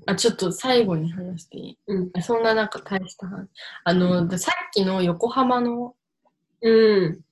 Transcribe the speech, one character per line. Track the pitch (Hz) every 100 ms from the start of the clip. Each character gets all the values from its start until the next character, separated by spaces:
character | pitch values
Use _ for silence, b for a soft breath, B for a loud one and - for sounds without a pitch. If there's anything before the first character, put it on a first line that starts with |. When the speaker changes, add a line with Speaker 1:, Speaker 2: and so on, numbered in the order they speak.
Speaker 1:
あ、 | -
ち | 190 233
ょ |
っ | -
と | 180
最 | - 262 247
後 | 202 160
に | 165
話 | 180 180 175
し | -
て | -
い | -
い？ | - 208
Speaker 2:
う | 190 180 180
ん。 |
Speaker 1:
そ | 202 233
ん |
な | 226
な | 220 214
ん |
か | -
大 | - 190 185
し | -
た | 185
話。 | 190 196 B B B
あ | 175
の、 | 180 180 180 170
で、 | 180
さ | 320
っ | 359 -
き | 208
の | 185 190
横 | 175 170 233
浜 | 254 254 247
の | 240 240 240 - _ _ _ _ _ _
Speaker 2:
う | 226 220 220 202 160
ん。 | 180 _